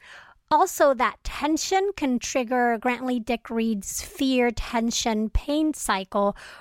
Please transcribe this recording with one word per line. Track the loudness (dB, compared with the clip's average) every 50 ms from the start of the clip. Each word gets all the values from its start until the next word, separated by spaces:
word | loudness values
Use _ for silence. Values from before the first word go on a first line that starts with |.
| -20 -20 -20 -20 -20 -20 -20 _ _ 2
Also, | 4 4 4 4 2 4 4 4 4
that | 4 2 -2 -2 -4 -10
tension | -10 -6 -4 -2 0 0 0 0 0 0 2 2 0 -2
can | -2 0 0 0 0
trigger | -2 -2 -2 -2 -2 0 2 2 2 2 2 0
Grantley | 0 -2 -2 -2 -2 -2 -2 -2
Dick | -2 -2 -4 -4 -4 -4
Reed's | -2 0 0 0 0 -2 -4 -6 -8 -8
fear, | -10 -8 -4 -2 0 2 2 4 2 2
tension, | 0 -2 -4 -2 -2 -2 0 0 -2 -2 -2 0 0 0 0 0
pain | 0 -2 0 0 0 0 0 0 -2
cycle, | -2 -2 -2 -2 -2 -2 -2 -2 0 0 0 0 -4 -8 -20 -20 -18